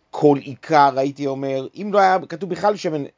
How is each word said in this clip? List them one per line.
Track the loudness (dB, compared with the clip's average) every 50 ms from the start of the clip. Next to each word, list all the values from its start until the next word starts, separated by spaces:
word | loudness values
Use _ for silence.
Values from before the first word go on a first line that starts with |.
| _ _
כל | -4 4 4 4 4 4 0
עיקר, | -8 -14 -14 -6 2 4 6 6 6 4 2
הייתי | -2 -2 -4 -4 -6
אומר, | -6 -6 -4 -6 -4 -4 -6 -6 -8 -12
אם | -12 -8 -2 2
לא | 2
היה | 4 4 2 0 -2 -6
כתוב | -10 -12 -8 -8
בכלל | -6 -2 -2 -2 -2
שמן | 0 -4 -4 -4 -4 -8 -10 -14